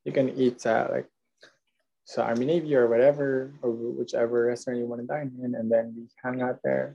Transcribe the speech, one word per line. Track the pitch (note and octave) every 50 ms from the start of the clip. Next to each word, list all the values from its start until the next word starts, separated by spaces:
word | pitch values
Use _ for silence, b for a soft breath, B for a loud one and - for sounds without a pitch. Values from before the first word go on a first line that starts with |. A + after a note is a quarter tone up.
you | - F3+
can | D3+ C#3+ C3 B2+ A#2+
eat | C3+ B2+ B2 B2 -
sa, | - A#2 A2+ B2 - -
like, | - C3 B2+ - _ _ _ _ _ b b b b b _ _ _ _ _ _ _ _ _
sa | - - -
Army | A#2 A#2 A#2 A#2 B2+
Navy | D3 E3+ F3 D#3 D3+ C#3+
or | B2+ A#2+
whatever, | A2+ A#2 A#2 C3 C#3+ C#3+ D3 C#3 C3+ C3+ C3 C3 C#3 C#3+ C#3+
or | C3 A#2+
whichever | A2+ A#2 A#2 A#2+ C3 C3 B2 - A#2+ A#2+ A#2 A#2 A#2+ A#2+ A#2
restaurant | A#2+ A#2+ A#2+ - C3 B2 A#2+
you | A#2+
wanna | A#2+ A#2+ A#2+
dine | A#2+ - D3 D3+ D3 C3 B2+ B2+
in, | B2+ B2 A#2+ A#2
and | A2+
then | A2+ A2+ A2+ A#2 A#2
we | A2+ A#2 A#2 - _ -
hang | - B2+ B2+ B2+
out | B2+ B2+ B2+ -
there, | - C3+ C3 C3 C3 C#3